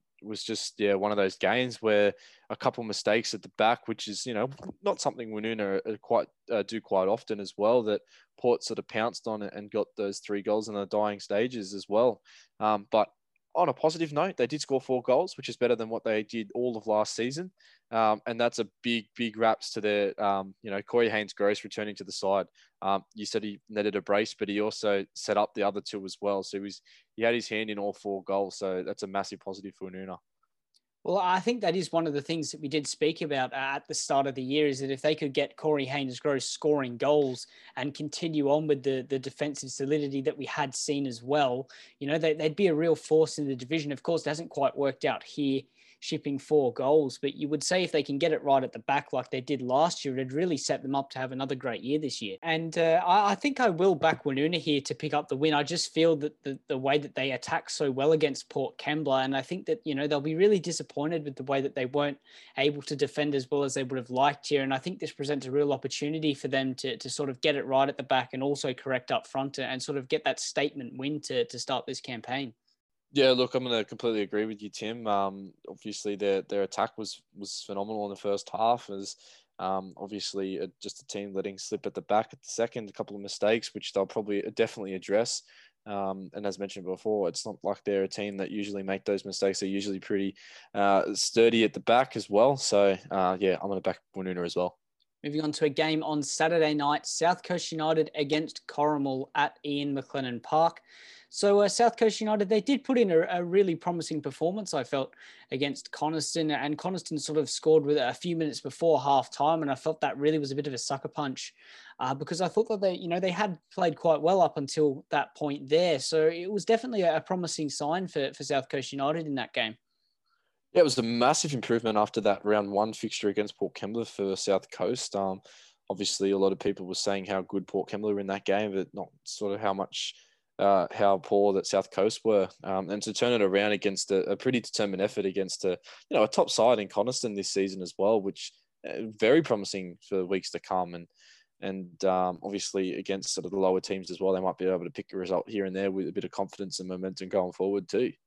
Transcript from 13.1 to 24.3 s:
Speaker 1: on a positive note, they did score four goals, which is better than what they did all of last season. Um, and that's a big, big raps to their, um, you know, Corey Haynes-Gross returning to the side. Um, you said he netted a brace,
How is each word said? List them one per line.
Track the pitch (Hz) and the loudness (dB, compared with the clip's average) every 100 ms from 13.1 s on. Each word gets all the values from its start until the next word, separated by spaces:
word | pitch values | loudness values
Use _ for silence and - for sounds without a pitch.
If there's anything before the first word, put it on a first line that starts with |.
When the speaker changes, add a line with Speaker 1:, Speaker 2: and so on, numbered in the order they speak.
| _ _ _ _ - | _ _ _ _ 0
Speaker 1:
on | 170 | 2
a | |
positive | 123 156 165 160 | 2 0 0 -2
note, | 147 190 - | -2 -2 0
they | 120 | -2
did | 151 | -2
score | - 131 | -2 -2
four | - 127 | 0 -2
goals, | 117 131 185 - | 2 2 2 -6
which | 135 | -12
is | - | 0
better | 120 113 | 2 2
than | 110 | -2
what | 113 | -4
they | 117 107 | 0 0
did | 104 113 101 120 | -2 -6 -4 -2
all | 123 110 | -2 -2
of | 110 | 0
last | 107 104 - | 2 2 -2
season. | 123 147 185 - _ _ _ | -4 -4 -10 -14 _ _ _
Um, | 113 110 107 - | 2 4 2 -2
and | 117 | 0
that's | 120 - | 0 0
a | 104 _ | -6 _
big, | 120 117 101 - | -2 -2 -4 -6
big | 117 107 | -6 2
raps | 113 - - | 2 2 -4
to | 113 | -2
their, | 104 104 101 - | 0 2 0 0
um, | 104 98 95 - | 0 0 -4 -12
you | 110 | -8
know, | 98 | -8
Corey | - 120 113 | 0 2 2
Haynes-Gross | 107 101 - 101 107 | 2 -4 0 2 2
returning | 101 - 104 101 | -4 -8 -8 -8
to | |
the | 98 | -12
side. | - 98 98 87 _ _ _ | -4 0 0 -2 _ _ _
Um, | 95 98 - | -2 -2 -2
you | 107 104 | -12 -6
said | 107 | -4
he | 104 101 - | -4 -10 -6
netted | 104 104 98 | -2 0 -2
a | |
brace, | 98 101 107 | 2 2 0